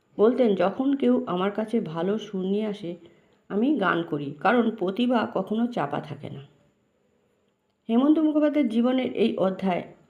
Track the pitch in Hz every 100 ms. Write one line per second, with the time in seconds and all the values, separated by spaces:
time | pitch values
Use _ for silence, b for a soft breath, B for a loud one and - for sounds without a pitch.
0 | _ - 214 247 233 185 180 - 269 277
1 | 247 247 247 180 196 202 220 233 165 165
2 | 180 220 - 190 185 202 214 202 175 175
3 | b b b b _ 196 254 285 180 165
4 | 170 147 139 147 190 240 226 220 185 196
5 | 247 247 226 - 196 214 240 190 147 147
6 | 147 - - 135 139 _ _ _ _ _
7 | _ _ _ _ _ _ _ _ - 233
8 | 285 311 311 302 294 294 240 226 240 262
9 | 254 - 220 - 190 190 190 175 - -
10 | _